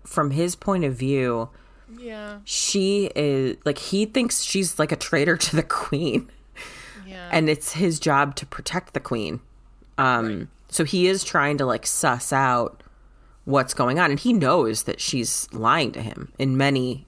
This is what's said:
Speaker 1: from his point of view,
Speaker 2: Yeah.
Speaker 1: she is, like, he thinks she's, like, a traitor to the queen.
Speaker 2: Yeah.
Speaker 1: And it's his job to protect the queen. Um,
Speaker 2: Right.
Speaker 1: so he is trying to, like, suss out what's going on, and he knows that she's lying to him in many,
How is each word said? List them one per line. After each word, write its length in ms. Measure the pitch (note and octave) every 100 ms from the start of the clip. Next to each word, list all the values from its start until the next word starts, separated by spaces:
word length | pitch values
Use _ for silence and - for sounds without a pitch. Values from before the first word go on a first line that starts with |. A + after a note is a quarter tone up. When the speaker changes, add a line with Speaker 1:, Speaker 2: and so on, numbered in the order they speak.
| -
Speaker 1:
from 240 | D#3+ C#3+
his 240 | D3 F3 -
point 280 | G3+ F#3
of 100 | C#3+
view, 560 | A#2+ C3 C#3 B2 A#2 A#2 - - - - A#3
Speaker 2:
Yeah. 420 | A#3+ G#3+ G#3 G3+
Speaker 1:
she 680 | G#3 - - G3+ F#3+ G3+ F#3+ -
is, 420 | D3 C3+ C3 - D3+
like, 140 | C#3+
he 260 | - G3 G#3+
thinks 380 | C#4 - -
she's, 340 | - G3 F3+ -
like, 140 | D3+
a 40 | D3
traitor 400 | - D#3 C#3+ E3
to 180 | - D#3+
the 80 |
queen. 680 | - - - C#3+ D#3+ - - - - - - - - G#3 F#3+
Speaker 2:
Yeah. 220 | F#3 F3
Speaker 1:
And 180 | E3+ D#3
it's 240 | D3 -
his 260 | D#3+ F#3 D#3
job 360 | D#3+ C#3 C#3+ C3+
to 100 | -
protect 480 | - - F3+ -
the 60 | -
queen. 400 | - A#2 E2+ A#2 - - - - - -
Um, 280 | C3 A#2+ A2+ F#2+
Speaker 2:
Right. 80 | - _ -
Speaker 1:
so 140 | -
he 240 | D3+ F#3 F3+
is 160 | F#3+
trying 340 | - D#3+ C#3+ D3
to, 60 | B2+
like, 220 | A2+ -
suss 460 | - D3 A#2+ -
out 500 | C3+ C3 B2 - - - - - - - - -
what's 280 | C3+ C3
going 260 | - B2 D#3
on, 100 | D#3+
and 80 | C#3
he 140 | B3
knows 500 | A3 C3 E3+ A2+ A2
that 160 | - -
she's 480 | - C3 A2+ - -
lying 380 | A2 A2+ D#3+ B2+
to 80 | -
him 320 | A2 - - -
in 200 | C3+ C3
many, 480 | C#3 C3+ B2+ C3+